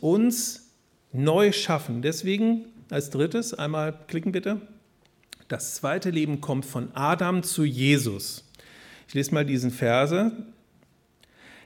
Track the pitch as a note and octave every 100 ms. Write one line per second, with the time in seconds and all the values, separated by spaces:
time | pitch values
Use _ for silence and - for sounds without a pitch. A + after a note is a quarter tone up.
0 | D#3 G3 A#3+ A#3 - - _ _ _ _
1 | _ C3 D3 F3 G#3 G3+ - D#3 C#3+ A#2+
2 | C#3+ D#3+ F#3+ G3+ A3+ A3+ - - - D3
3 | D3 C3+ E3 A#3 A#3 - D3+ D#3 D#3 D#3
4 | - E3 E3 F3+ G3 G#3 - - _ _
5 | _ _ - - - - - - C#3 F3
6 | F#3 E3 D3+ C#3+ D3 C3+ C#3 B2 - -
7 | C#3+ E3+ F3+ F#3 - - D3+ B2 C3+ C#3+
8 | B2+ G2 - - - - - - - -
9 | - C#3 C#3 D#3 D3 C3 B2 B2 A#2 A#2+
10 | C#3+ F3 A3 - - - _ _ _ _
11 | _ _ _ _ - -